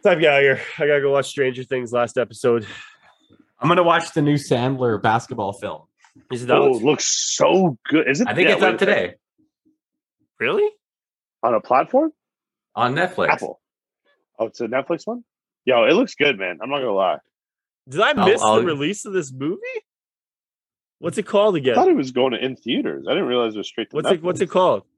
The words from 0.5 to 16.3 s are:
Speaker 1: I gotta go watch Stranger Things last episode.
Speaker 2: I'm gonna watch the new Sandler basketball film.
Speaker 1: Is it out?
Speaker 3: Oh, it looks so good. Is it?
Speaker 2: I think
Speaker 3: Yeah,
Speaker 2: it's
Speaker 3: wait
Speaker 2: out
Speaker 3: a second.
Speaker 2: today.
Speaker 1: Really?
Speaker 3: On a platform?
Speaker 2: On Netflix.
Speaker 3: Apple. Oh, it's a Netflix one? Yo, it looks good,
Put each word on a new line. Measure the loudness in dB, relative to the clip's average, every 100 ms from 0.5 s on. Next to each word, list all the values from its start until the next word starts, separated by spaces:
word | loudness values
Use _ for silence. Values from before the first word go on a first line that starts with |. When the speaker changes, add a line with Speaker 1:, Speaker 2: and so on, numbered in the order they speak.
| 2 -6 -4
Speaker 1:
I | 0
gotta | 2
go | 2
watch | 0 -2
Stranger | -2 -2 -2
Things | -6 -6 -2
last | -2 0 -2
episode. | -4 -2 0 0 -2 -16 -20 _ _ _ _ _ _ _
Speaker 2:
I'm | 2
gonna | 4
watch | 4 2 0
the | -2
new | 0 0
Sandler | 0 0 0 0 -2 0
basketball | 0 0 -4 -8 -6
film. | -6 -10 -12 _ _ _ -20 _
Speaker 1:
Is | -10
it | 0
out? | 2
Speaker 3:
Oh, | 4 2
it |
looks | 0 0 -2 -4 -4 0
so | 2 4 2 -2 -2
good. | 0 0
Is | 0
it? | -2
Speaker 2:
I |
think | 2 2
Speaker 3:
Yeah, |
Speaker 2:
it's | 4
Speaker 3:
wait | 2
Speaker 2:
out |
Speaker 3:
a | 2
second. | 0
Speaker 2:
today. | 0 -2 -10 _ _ _ _ _ _ _ _ _ _ _ _
Speaker 1:
Really? | -2 0 -2 _ _ _ _ _ _ _
Speaker 3:
On | 0
a | 0
platform? | 2 0 2 2 0 _ _ _ _ _ _
Speaker 2:
On | -2 -2
Netflix. | 0 -2 -2 0
Speaker 3:
Apple. | 0 -4 -12 _ _ _ _ _ _ _ -6
Oh, | -6
it's | -4
a | -4
Netflix | -4 -4 -6 -6
one? | -12 _ _ _ _
Yo, | 0 2
it | 4
looks | 2 0
good, | 0 -2